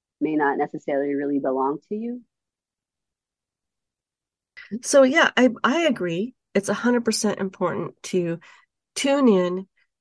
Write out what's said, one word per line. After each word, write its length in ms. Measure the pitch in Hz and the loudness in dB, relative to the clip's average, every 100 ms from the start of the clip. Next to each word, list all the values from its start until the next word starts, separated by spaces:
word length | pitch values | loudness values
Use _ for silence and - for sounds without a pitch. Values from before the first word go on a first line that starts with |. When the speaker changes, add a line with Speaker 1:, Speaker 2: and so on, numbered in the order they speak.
| _ _ | _ _
Speaker 1:
may 140 | 214 | -4
not 240 | - 143 139 | -2 0 -2
necessarily 560 | 147 156 - 143 143 | -4 -6 -6 -4 -2
really 240 | 139 143 143 | -2 -2 -2
belong 400 | 139 131 135 147 - | -2 -2 -2 -4 -8
to 60 | |
you. 280 | 214 233 247 240 _ _ _ _ _ _ _ _ _ _ _ _ _ _ _ _ _ _ _ _ _ _ - - 220 | -10 -8 -12 -16 _ _ _ _ _ _ _ _ _ _ _ _ _ _ _ _ _ _ _ _ _ _ -20 -14 -10
Speaker 2:
So, 220 | - 285 | 2 6
yeah, 260 | 262 311 - - | 6 6 2 4
I, 140 | 254 - | 2 2
I 200 | 214 302 | -2 0
agree. 520 | 330 247 180 165 233 - _ | 0 0 -2 -4 -6 -10 _
It's 140 | 196 196 | -4 -2
a 60 | |
hundred 300 | 208 233 247 | -2 0 0
percent 340 | 233 214 214 - | 0 -2 -2 -2
important 560 | 190 - 180 104 165 - | -6 -4 -4 -4 -8 -12
to 360 | - 185 170 165 - - _ _ _ - | -6 -2 -2 -6 -10 -20 _ _ _ -6
tune 320 | 277 277 262 | 0 4 4
in, 400 | 190 180 180 190 _ _ _ | 4 2 -4 -8 _ _ _